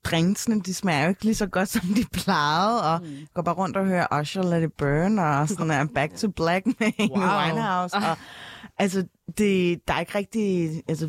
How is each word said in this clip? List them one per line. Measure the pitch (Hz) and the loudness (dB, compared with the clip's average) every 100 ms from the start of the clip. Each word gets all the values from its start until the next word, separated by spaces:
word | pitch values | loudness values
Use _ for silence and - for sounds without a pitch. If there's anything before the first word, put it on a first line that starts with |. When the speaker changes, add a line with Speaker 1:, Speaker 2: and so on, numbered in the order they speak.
Speaker 1:
drinksene, | - 165 175 208 - 214 | -2 2 2 2 0 -2
de | 180 | -2
smager | 185 190 147 | -4 0 2
jo | 160 | 2
ikke | 196 | 0
lige | 220 | 0
så | - 196 | 0 0
godt, | 185 190 | 0 0
som | 226 180 | -2 0
de | 208 190 | 0 0
plejede, | - - 165 147 160 208 240 156 | -2 0 2 2 2 2 2 0
og | 170 | 0
Speaker 2:
Mm. | 165 139 156 | -4 -12 -10
Speaker 1:
går | 175 | -6
bare | 170 | -2
rundt | 170 185 196 | -2 0 0
og | 190 | 2
hører | 180 - 143 | 2 2 0
Usher, | 151 190 | -2 -2
Let | 180 170 | 0 2
It | 160 | 0
Burn, | - 143 147 190 220 | 0 0 2 2 2
og | 156 143 151 | 2 2 0
sådan | 202 160 | -2 0
er | 139 151 | 0 0
Back | 143 151 - | -2 -4 -2
to | 214 | -4
Black | - 165 185 214 | 0 0 0 0
med | - 214 - | 0 0 0
Amy | 208 | 0
Speaker 2:
Wow. | 196 | 2
Speaker 1:
Winehouse. | 185 202 156 160 214 180 180 196 | 2 2 0 0 0 0 0 -2
Og, | 165 160 - - - - - - | -2 -4 -8 -18 -18 -18 -10 -2
altså, | 196 190 180 _ - 190 | 0 0 -4 _ -8 0
det, | 208 190 175 170 - | 2 4 2 0 -2
der | |
er | 147 | -2
ikke | 170 208 | -2 -4
rigtig... | 196 226 208 180 160 160 - | -4 -2 0 0 0 -4 -4
Altså, | 160 | -4